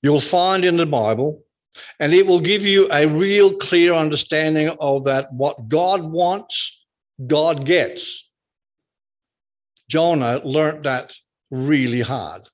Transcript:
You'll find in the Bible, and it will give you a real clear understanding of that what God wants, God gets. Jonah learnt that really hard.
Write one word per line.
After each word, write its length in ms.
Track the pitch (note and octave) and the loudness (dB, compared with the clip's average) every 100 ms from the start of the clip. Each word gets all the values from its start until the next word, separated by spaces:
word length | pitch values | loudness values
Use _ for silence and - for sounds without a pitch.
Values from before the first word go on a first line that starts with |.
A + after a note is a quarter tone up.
You'll 200 | C#3+ D3 | 2 0
find 420 | - F3+ F#3 F#3+ | 2 0 2 2
in 140 | F3+ E3+ | 2 2
the 80 | E3 | 0
Bible, 580 | C#3 G#2+ A2+ C#3+ D3+ _ _ _ - - - | 0 0 0 -2 -6 _ _ _ -20 -20 -6
and 140 | D3+ | 2
it 120 | F3+ G4 | 4 4
will 140 | F3 | 2
give 260 | D#3+ G#3 G3+ | 2 0 2
you 220 | G3 G3 | 2 4
a 160 | D3 D3+ | 2 2
real 520 | D3+ G3 G3+ G3 G3 | 2 0 4 4 4
clear 360 | - F3 E3+ | -2 2 4
understanding 760 | E3 D#3 D3 - D#3 D#3 D#3 D3+ D3+ | 2 0 -4 -2 -2 0 0 -2 -2
of 240 | D3 C#3 | -2 -2
that 300 | C3+ C3+ C3+ | 0 -2 -4
what 340 | B2+ C#3 D3 A2 | -4 -4 -4 -4
God 360 | D3+ F3+ G3 | 0 0 -2
wants, 840 | D#3+ D#3+ F3 G3 A3+ - - - _ _ _ _ C3 | -4 -2 -2 -2 -6 -6 -6 -10 _ _ _ _ -2
God 380 | D3+ D#3+ D#3 C3+ | 0 2 -2 0
gets. 680 | F3 G2+ - - - - _ _ _ _ _ _ _ _ _ _ _ _ _ _ _ _ | 0 0 -6 -8 -8 -14 _ _ _ _ _ _ _ _ _ _ _ _ _ _ _ _
Jonah 520 | D#3 E3+ D#3+ A#2+ B2 - | 0 0 0 0 -4 -2
learnt 380 | C#3+ D3+ D3+ | 0 0 -2
that 300 | C#3+ B2+ - - _ _ _ | -4 -6 -8 -20 _ _ _
really 480 | C3 C3+ D3+ B2+ A#2+ | -8 0 0 0 -2
hard. 440 | A2+ C3 E2 F2+ - | -4 -6 -10 -14 -20